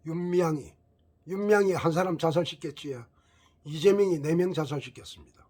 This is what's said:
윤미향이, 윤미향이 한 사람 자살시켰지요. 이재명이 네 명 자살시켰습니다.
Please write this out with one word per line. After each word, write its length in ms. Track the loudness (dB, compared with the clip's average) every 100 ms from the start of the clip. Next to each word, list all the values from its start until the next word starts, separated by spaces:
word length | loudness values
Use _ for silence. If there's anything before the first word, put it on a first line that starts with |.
윤미향이, 680 | -6 -6 0 2 2 -2 -6 _ _ _ _ _ -10
윤미향이 460 | -4 4 4 4
한 200 | 2 0
사람 260 | 0 0 0
자살시켰지요. 880 | 0 0 -2 -6 -12 -10 -10 -10 -14 _ _ _ _ _
이재명이 540 | -12 2 4 4 2 0
네 160 | 0
명 180 | 0 0
자살시켰습니다. 960 | -2 -4 -6 -8 -18 -20 -20 -20 _